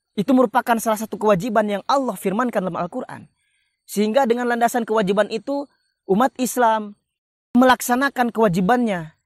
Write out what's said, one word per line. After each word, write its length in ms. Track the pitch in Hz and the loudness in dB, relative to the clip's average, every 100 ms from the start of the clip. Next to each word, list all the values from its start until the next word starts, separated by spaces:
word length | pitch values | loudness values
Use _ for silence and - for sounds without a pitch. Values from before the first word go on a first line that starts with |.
| _ | _
Itu 240 | - 190 262 | -4 2 2
merupakan 400 | 247 247 226 226 | 2 0 0 -2
salah 240 | 226 214 | -2 -4
satu 160 | 220 196 | -6 -2
kewajiban 480 | 208 196 240 220 | 0 0 0 0
yang 180 | 208 196 - | 0 -2 -2
Allah 240 | 277 254 | -2 -2
firmankan 480 | 190 196 202 247 220 | -4 -4 -2 -2 -2
dalam 160 | 185 160 | -4 -4
Al-Quran. 480 | 175 254 - 127 - _ _ _ _ _ - | -6 -8 -12 -14 -20 _ _ _ _ _ -8
Sehingga 400 | 196 214 220 262 | -2 0 2 2
dengan 240 | 240 240 | 0 -2
landasan 320 | 240 233 247 | 0 0 0
kewajiban 480 | 226 220 185 208 208 | -2 0 2 0 0
itu, 320 | - - 285 285 _ _ _ | -4 -6 -6 -6 _ _ _
umat 320 | - 190 269 - | -2 2 2 0
Islam 560 | 247 - 233 220 208 202 _ _ _ _ _ 240 | -4 0 2 2 -4 -14 _ _ _ _ _ 4
melaksanakan 720 | 262 240 - 247 277 - 240 | 4 4 0 -2 0 -2 -2
kewajibannya 880 | 214 220 170 185 247 233 180 156 - | 2 2 2 2 2 0 -4 -8 -18